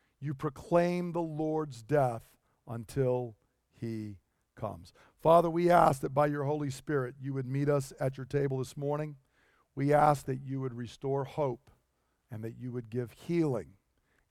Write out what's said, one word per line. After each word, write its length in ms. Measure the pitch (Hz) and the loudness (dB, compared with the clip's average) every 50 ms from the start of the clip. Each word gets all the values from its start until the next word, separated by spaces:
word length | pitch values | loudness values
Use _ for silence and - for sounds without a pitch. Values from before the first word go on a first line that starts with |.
| _ _ _ - | _ _ _ -10
you 140 | 135 147 151 | -8 -8 -6
proclaim 760 | 139 - 156 143 - - - 175 175 175 175 175 180 175 175 165 | -4 -6 -6 -6 -8 -4 2 2 4 4 4 0 -2 -4 -4 -4
the 80 | 170 | -4
Lord's 640 | 170 160 156 147 156 156 156 156 156 151 127 113 113 | -4 -4 -4 -4 -4 -2 -2 -2 -4 -6 -8 -12 -4
death 540 | - 147 147 135 127 113 113 - _ _ _ _ _ _ _ _ - | 0 2 4 4 2 0 -4 -10 _ _ _ _ _ _ _ _ -12
until 680 | 120 117 113 - - 143 135 127 127 127 123 120 110 _ _ _ _ _ _ _ _ | -10 -10 -10 -6 -2 0 0 2 0 0 -2 -6 -12 _ _ _ _ _ _ _ _
he 460 | - - 117 113 110 107 107 101 95 _ _ _ _ _ _ _ | -10 -8 -8 -6 -8 -8 -10 -14 -16 _ _ _ _ _ _ _
comes." 380 | - - 104 95 85 87 - _ _ _ _ _ _ | -10 -10 -10 -10 -10 -16 -20 _ _ _ _ _ _
Father, 320 | - 156 165 170 170 170 | 4 6 8 8 6 4
we 180 | 160 170 175 170 | 2 2 4 6
ask 320 | 175 175 165 160 156 135 | 6 8 8 6 4 2
that 140 | - 147 135 | -2 -2 2
by 140 | 143 147 147 | 2 2 2
your 160 | 147 147 143 | 2 -2 -2
Holy 260 | 135 151 151 147 139 | -2 -2 -2 -2 -4
Spirit 460 | 131 - - - 151 139 127 123 127 139 | -6 -8 -6 -2 -2 -2 -2 -2 -6 -10
you 140 | 131 139 139 | -10 -8 -6
would 120 | 135 131 | -6 -6
meet 220 | 123 135 139 143 143 | -4 -2 -2 2 2
us 240 | 147 143 135 - - - | 2 2 0 -2 -6 -4
at 180 | 147 131 131 | -4 -4 -4
your 100 | - 131 | -6 -8
table 320 | 131 - - 135 139 135 131 | -4 -2 -2 -2 0 -2 -4
this 180 | 127 131 - | -6 -6 -8
morning. 400 | 147 143 143 147 147 151 151 147 135 _ _ _ _ _ _ _ _ _ _ - | -8 -6 -4 -4 -4 -6 -8 -10 -16 _ _ _ _ _ _ _ _ _ _ -6
We 180 | - 139 143 147 | -2 2 4 6
ask 340 | 147 151 151 147 139 - | 6 6 6 4 4 0
that 140 | - 131 131 | -4 -6 -6
you 200 | 139 131 135 135 | -6 -6 -6 -4
would 140 | 135 131 120 | -4 -6 -6
restore 500 | 120 123 110 - - - 135 135 139 135 | -8 -10 -10 -12 -8 -6 -4 -2 -2 -4
hope 480 | 135 - - 151 135 120 - _ _ _ _ _ _ _ _ _ _ _ _ _ - | -4 -4 -4 -2 -2 -4 -6 _ _ _ _ _ _ _ _ _ _ _ _ _ -16
and 140 | 117 107 110 | -14 -10 -10
that 120 | 113 120 | -10 -10
you 140 | 120 120 127 | -10 -10 -10
would 180 | 120 123 113 110 | -10 -10 -10 -8
give 220 | 107 123 123 113 - | -6 -6 -6 -6 -10
healing. 600 | - - - 170 170 160 151 127 110 87 - - _ _ _ _ _ _ _ _ _ _ _ | -12 -6 -2 0 0 2 2 0 -2 -6 -8 -16 _ _ _ _ _ _ _ _ _ _ _